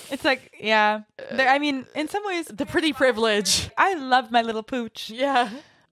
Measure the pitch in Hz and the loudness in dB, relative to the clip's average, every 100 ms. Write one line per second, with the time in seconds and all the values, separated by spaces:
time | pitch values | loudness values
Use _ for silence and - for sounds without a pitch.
0 | - 269 311 262 - - 208 220 208 214 | -8 -4 0 0 -4 -8 2 4 4 2
1 | 214 - - - 262 277 294 269 254 - | -6 -16 -6 0 2 2 2 -4 -6 -6
2 | 302 403 415 349 330 202 277 330 311 - | -6 -4 -4 -6 -6 -8 -4 0 0 2
3 | 262 214 226 208 202 - - - 349 359 | 2 2 2 2 2 0 0 2 2 2
4 | 262 254 226 240 226 220 214 254 226 - | 2 2 2 0 0 -4 -4 -6 -6 -10
5 | - 226 277 262 240 254 - _ _ | -12 -4 0 2 0 -4 -18 _ _